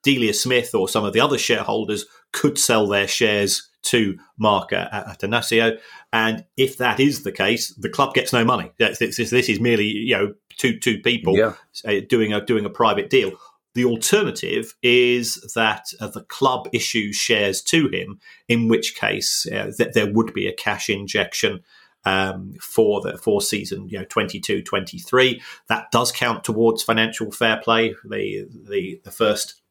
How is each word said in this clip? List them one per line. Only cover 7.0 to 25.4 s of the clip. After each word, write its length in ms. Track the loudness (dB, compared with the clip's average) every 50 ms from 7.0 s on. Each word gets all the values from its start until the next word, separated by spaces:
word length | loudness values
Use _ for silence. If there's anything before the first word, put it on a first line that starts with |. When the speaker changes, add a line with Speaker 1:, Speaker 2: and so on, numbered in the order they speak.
| 2 2 2 0 -8
Speaker 1:
the 80 | -8
case, 420 | -2 0 0 0 0 0 -4 -8 -8
the 140 | -8 -8 -4
club 240 | 0 0 0 2 2
gets 200 | -2 0 2 2
no 100 | 2 4
money. 280 | 4 2 0 -2 -8 _
This, 220 | 0 0 0 2 -2
this, 300 | -4 -4 -2 -4 -2 2
this 200 | 2 2 2 2
is 100 | 0 2
merely, 260 | 2 2 2 2 2
you 320 | 0 -2 -4 0 0 2
know, 160 | 2 0 -2 -4 _ _ _ -6
two, 200 | -2 -2 -2 -2 0
two 200 | 0 -2 -2 0
people, 380 | 0 -2 -2 0 0 2 2
Speaker 2:
Yeah. 160 | 4 2 0 -2 -8 _ _ _ -10 -4
Speaker 1:
uh, 160 | -2 -2 -2 0
doing 260 | 2 2 2 2 2 0
a, 120 | -2 0
doing 200 | 0 0 0 0
a 40 | -4
private 400 | -2 2 2 2 2 2 -2 2
deal. 220 | 2 2 2 2 -6 -10 -20 -20 _ _ _ _ _
The 100 | 0 0
alternative 880 | 0 0 0 0 2 2 2 2 0 -4 -6 -6 -4 -4 -4 -6 -8 -12 _
is 540 | 2 4 6 6 6 4 2 0 -2 -4 -6 -8 -12 -6 -2
that, 380 | 0 2 2 0 -2 -8 -14 -10 -10
uh, 60 | -10
the 160 | -10 -10 -14 -16
club 440 | _ -4 0 2 2 2 0 -6 -4 -4
issues 420 | -4 -2 -2 -2 -2 -2 -2 -4
shares 460 | -4 0 2 2 2 2 0 -2 -2 -2
to 240 | 0 2 2 2
him, 320 | 2 -2 -4 -8 -8 -14 -18 _ -20 -20 _ _ 0
in 180 | 0 2 4
which 280 | 4 2 2 2 -4 -6
case, 500 | -2 -2 -2 -2 -2 -2 -4 -2 -4 -4 -4
uh, 220 | -6 -6 -6 -6 -2
th-, 160 | -2 -2 2 2
there 180 | 0 0 4
would 220 | 2 2 0 0 -2
be 140 | -4 -4
a 60 | -4 -6
cash 360 | -4 -2 -2 -2 -2 -2 -4
injection, 760 | -4 -4 -4 -4 -2 -2 -2 -2 -2 -2 -2 -2 -2 -4 _ _ _ -20 _ _ _ _ _
um, 520 | 0 0 2 0 -2 -4 -8 -12 -14 -16 -16
for 400 | -16 -2 2 2 4 4 2 0
the, 180 | -2 -6 -8
for 240 | -4 -2 0 0 0
season, 460 | 0 -2 -4 -4 -6 -8 -10 -10 -10
you 120 | -10 -10 -10
know, 60 | -10
twenty-two 580 | -4 -2 -2 -2 -2 -6 -8 -4 -4 -4 -4 -4
twenty-three. 800 | -4 -4 -4 -4 -6 -12 -16 -6 0 4 4 4 4 2 -4